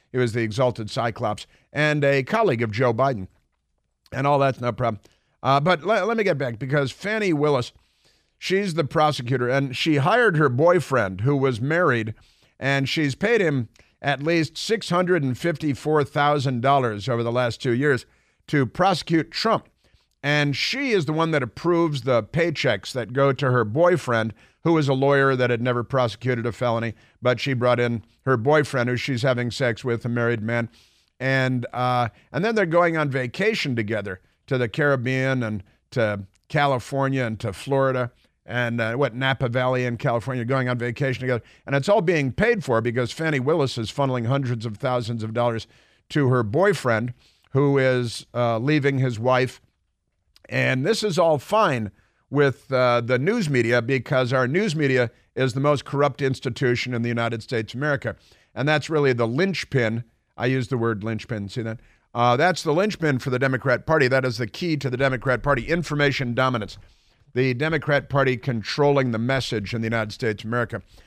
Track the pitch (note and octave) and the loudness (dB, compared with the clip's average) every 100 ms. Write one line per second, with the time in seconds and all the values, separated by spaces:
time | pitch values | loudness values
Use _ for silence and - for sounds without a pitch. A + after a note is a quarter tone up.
0 | _ B2+ B2 A#2 A2+ G#2 B2+ G#2+ G#2+ B2 | _ -2 0 0 -2 0 0 0 -6 -4
1 | A#2 - A2+ G#2 - _ _ - D3+ D3+ | -4 -2 -4 -6 -10 _ _ -2 0 2
2 | C#3 C#3 B2 A3 G#3 A#2 A2+ G#2 B2+ A2+ | 2 2 0 0 2 0 -2 0 0 2
3 | C3+ A2 F#2 _ _ _ _ _ _ _ | 0 -2 -8 _ _ _ _ _ _ _
4 | _ B2 C#3+ C#3+ C#3 B2 A#2+ G#2+ A#2+ G#2 | _ -4 0 2 2 0 -4 -2 -2 -4
5 | _ _ _ _ B2+ C#3 E3+ E3+ F3 A3 | _ _ _ _ 0 2 2 0 0 0
6 | G3 A#3 F#3+ C#3+ C3 A2 C3 D3 C3+ - | 0 0 0 0 -4 -6 -2 -2 -2 -4
7 | G3 A3 G3 D3 D3 C3+ - - _ _ | -6 -2 0 2 2 0 -2 -10 _ _
8 | _ _ _ _ - F#3+ G3+ D#3+ D3 E3 | _ _ _ _ -2 0 0 -2 -2 2
9 | D3+ C#3 A#2+ C3 B2 C#3 C#3 B2 E3 C#3+ | 0 0 -2 -2 0 0 -2 -2 0 2
10 | D#3 A#3 A3+ D#3 D3 A#2+ E3+ F3 - B2+ | 2 4 4 4 2 4 4 4 2 0
11 | G2 F#2 B2 C#3+ C3+ A2+ C3+ E3+ E3+ A#2+ | 0 -2 0 2 0 0 -2 2 2 2
12 | A2 - _ _ _ - C3+ C#3 C3 E3 | -2 -8 _ _ _ -6 -2 0 0 0
13 | C#3+ B2 G#3 A#3 E3+ C3+ A2 _ _ _ | -2 0 0 2 2 0 -4 _ _ _
14 | C#3+ C3+ D3+ E3+ D3+ - - A3 - F3 | -4 -2 0 0 0 -4 -4 -2 0 0
15 | F3 F3+ C3+ A#2+ E3+ D3+ D3+ B2 D3+ D3+ | 2 2 0 -2 -2 -2 -4 -4 0 0
16 | C#3 D3+ C#3+ D3 C3+ B2 C3+ C#3+ B2 G#2 | 0 0 2 2 0 0 2 2 2 -2
17 | G2+ A#2 A#2 B2 B2 - C3 A#2+ D3 C#3 | -4 -2 -2 0 -2 -2 -2 0 2 0
18 | - _ _ _ - C#3+ A#2+ - F#3+ E3+ | -2 _ _ _ -2 0 0 2 0 0
19 | - E3 - - A3+ G#3 - _ _ _ | 0 -2 -2 -2 0 0 -4 _ _ _
20 | _ _ C#3+ D3 C#3+ C3+ - B3+ C#4 G3+ | _ _ -2 0 0 -2 -4 -2 0 0
21 | D3+ D#3 E3 D3+ A#2+ - E3+ E3+ E3 C#3 | 0 0 0 0 -2 -2 0 2 2 0
22 | A#2+ A#2 G#2 E3 E3+ C#3+ C3+ G2+ - B2+ | 0 0 2 0 0 0 0 -2 -4 -8
23 | A2 C3 C#3 C3 C3+ B2 G#2+ B2+ F3 F3 | -4 0 2 2 2 2 2 2 4 2
24 | - A2+ A2 - _ _ E3 E3 C#3 C3+ | 2 0 0 -6 _ _ 0 2 2 2
25 | C#3 C#3 C3+ B2+ B2 A#2 B2 A#2+ A2+ C3+ | 4 4 4 2 2 0 0 -2 -2 0
26 | A#2+ - A#2+ A#2+ A#2 - B2 A2+ A2+ - | -2 -2 -4 -2 -2 -2 -2 0 -4 -8
27 | _ _ B2 A#2+ C#3+ B2 B2 A#2+ A#2+ A#2 | _ _ -2 0 -2 0 2 2 2 -2
28 | - _ C3 B2+ B2+ D#3 C#3+ C3 A#2+ B2 | -8 _ 0 0 4 2 2 0 -2 -2
29 | - B2 C3+ A#2+ A#2+ - B2 A2 B2+ A#2 | -4 -2 0 0 -2 -2 -2 -2 -4 -4
30 | A#2+ A#2+ A#2 A#2 G#2+ A#2+ A2+ _ _ _ | -2 -2 0 -2 -2 -2 -4 _ _ _
31 | _ - C3 C3+ C3 B2+ A#2+ A#2+ B2+ B2 | _ -8 -2 0 0 -2 -4 -4 0 0
32 | A#2 - _ C#3+ G#3+ A3 E3+ E3 F3 D#3+ | -2 -6 _ -4 0 0 2 4 2 2
33 | D3 C3 B2 - G#3 A3+ D3 A#2 G#2 G#2+ | 0 -2 -4 -2 -2 -2 -2 -2 -2 -4
34 | G2 F#2 _ _ - C3 A#2 - D3 C3+ | -6 -10 _ _ -4 -2 -2 0 2 2
35 | A#2+ C3 C3 C3 A2+ G#2+ - _ _ B2+ | 0 0 0 0 -2 -6 -10 _ _ -2
36 | A2 G2+ F#2+ _ - D3+ C#3+ B2+ - C#3 | 0 -2 -8 _ -6 0 0 0 -2 -2
37 | C3+ C3+ A#2 G#2+ A2+ F#2 C3 C3+ C3+ B2+ | 0 0 -2 -4 -6 -6 -2 0 2 0
38 | A#2+ - _ _ - A#2+ A#2+ A#2 A2+ A#2+ | -4 -10 _ _ -8 -4 -2 -2 -2 0
39 | C3+ A#2+ C3+ C3 B2+ B2+ B2+ B2+ B2 A#2 | -2 0 -2 0 -2 0 0 0 -2 -2
40 | C#3 A#2 C3 C3 A#2 C3+ B2+ B2+ A#2+ A2+ | -2 -2 -2 -4 -2 0 0 -2 -4 -2
41 | C#3 B2+ B2+ A#2+ - _ - C#3 C3+ G#3+ | -4 -2 -2 -2 -4 _ -4 -2 2 2
42 | E3+ E3 C3+ - A3 A#3 C3+ A2+ A#2+ A#2 | 4 2 0 2 2 2 2 0 0 -2
43 | A#2+ - D#3+ C#3 B2+ E3+ C3+ B2 G#2 - | -2 -4 -2 0 2 2 0 -2 -6 -2
44 | C#3 B2+ A#2 C#3 B2 A#2+ A#2 G#2 C3+ B2 | -2 0 0 -2 -2 -4 -6 -6 -2 -2
45 | A2+ A#2 A2 A2+ A#2+ A2+ - _ _ _ | -2 -6 -4 -2 0 -2 -8 _ _ _
46 | - D3+ C3 B2+ G#2+ C#3 G3+ E3+ B2+ A2 | -4 0 2 2 2 2 2 2 2 0
47 | B2 - _ _ _ C3+ C#3+ C#3 C3 B2+ | -2 -8 _ _ _ 2 4 4 4 2
48 | A#2+ - - A#2+ A#2+ A2+ C3+ D3+ C#3 C3+ | 0 -6 -8 -2 0 0 2 2 2 2
49 | C3 A2 B2 B2+ C3 - _ _ _ _ | 0 0 0 2 0 -4 _ _ _ _
50 | _ _ _ _ - B2+ B2+ B2+ D#3+ A3+ | _ _ _ _ -8 -2 0 0 0 0
51 | G#3+ E3 E3 D3 - G#3+ G3 B2 G#2 - | 0 2 2 2 0 2 2 2 -4 -10
52 | _ _ - C#3 C#3 C3 - B2+ B2+ A#2+ | _ _ -4 2 2 0 -2 2 4 2
53 | A#2 B2+ D#3+ A#3+ D#3 B2+ A2+ A#2+ A2+ C3 | 2 0 2 0 2 2 2 2 2 -2
54 | - C3+ B2 C3 B2+ F3 G#3+ D#3 C#3 B2+ | 0 0 2 0 0 0 0 0 2 2
55 | A#2+ - _ - C3 C3+ C#3+ C#3+ - C#3 | 0 -4 _ -2 -2 0 2 0 0 0
56 | C#3+ B2+ C3+ B2+ C3 A2+ B2+ A#2+ B2+ A#2+ | 0 0 -2 -2 -6 -2 0 0 -2 -4
57 | A#2+ A#2 A#2 A#2 - A#2 A2 A#2+ D3 C#3 | -2 -2 -2 -4 -4 -4 -4 -4 -2 -2
58 | A2+ - _ _ _ A2 C#3+ D3+ - D#3 | -4 -10 _ _ _ -4 0 0 0 2
59 | C#3 A#2+ A2+ C3 G3 D#3 - C3+ A2 A2+ | 2 2 0 0 -2 -2 -2 0 0 -2
60 | - _ _ - B2+ C3 A#2+ B2+ A#2 G#2+ | -8 _ _ -4 -2 0 -2 -2 -2 -2
61 | G#2+ A2 - G#2+ G2 B2+ A2+ A2+ - _ | -4 -6 -6 -8 -8 -8 -8 -10 -14 _
62 | _ A#2 A#2+ B2 F3 E3 D#3+ D#3 G#3+ - | _ 2 4 4 2 2 0 2 0 0
63 | D#3 B2+ C#3 B2 C3+ B2+ C3+ A#2+ - D#3+ | 0 0 0 0 0 0 0 0 2 2
64 | B2+ C3+ B2+ G#2+ A#2 - F3+ D3 C3 B2 | 4 2 0 -2 -6 -4 -4 -2 -2 -2
65 | C3+ B2+ C3+ B2 C#3+ B2 A#2+ F3 D3 D3 | 0 0 -2 0 0 -2 0 -2 -2 0
66 | C#3+ B2+ B2 A#2 C3 A#2+ G2 - - _ | 0 0 -2 0 0 0 -6 -12 -20 _
67 | _ _ _ B2 C3 A#2+ D#3 D#3 - C#3+ | _ _ _ 0 0 0 -2 -2 0 -2
68 | - C#3 C3 B2 C3+ A#2 - - C#3+ C#3+ | 0 0 2 0 -2 -4 -4 0 2 4
69 | C3 A2 B2 C3+ - A2 F#2+ A#2 A2+ A#2 | 2 0 0 -2 -2 -4 -4 -4 -2 -2
70 | G#2 - A2+ G#2 A2 A#2+ A#2 G#2 - - | -4 -4 -4 -4 -2 -2 -2 -6 -12 -20